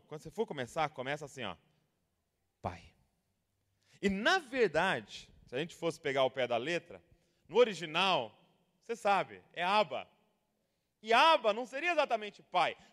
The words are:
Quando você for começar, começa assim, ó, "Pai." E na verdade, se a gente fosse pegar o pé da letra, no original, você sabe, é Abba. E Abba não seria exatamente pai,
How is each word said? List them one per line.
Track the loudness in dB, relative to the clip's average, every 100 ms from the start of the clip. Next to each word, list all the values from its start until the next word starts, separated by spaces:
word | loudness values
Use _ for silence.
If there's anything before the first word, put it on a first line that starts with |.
| -16
Quando | -16
você | -10
for | -8 -6
começar, | -6 -6 -4 -4
começa | -4 -6 -8
assim, | -10 -10
ó, | -10 -10 _ _ _ _ _ _ _ _ _ _
"Pai." | -10 -10 -16 _ _ _ _ _ _ _ _ _ _ -4
E | -2
na | 0 0 0
verdade, | 0 0 2 2 0 0 -6 -16 -20 -20
se | -10
a | -8
gente | -8
fosse | -6 -6 -4
pegar | -2 2
o | 2
pé | 2 0
da | 0
letra, | -2 -4 -6 -20 _ _ _ _ -2
no | 2
original, | 2 0 -4 0 2 2 -2 -10 _ _ _ _
você | -12
sabe, | -4 0 0 0 -10 -14
é | -6
Abba. | 0 2 2 -4 -10 _ _ _ _ _ _ _ _ _
E | 2
Abba | 6 6 6 2
não | -2
seria | -4 -4 0
exatamente | 0 0 -2 -6 -14
pai, | _ 0 0 -2 -14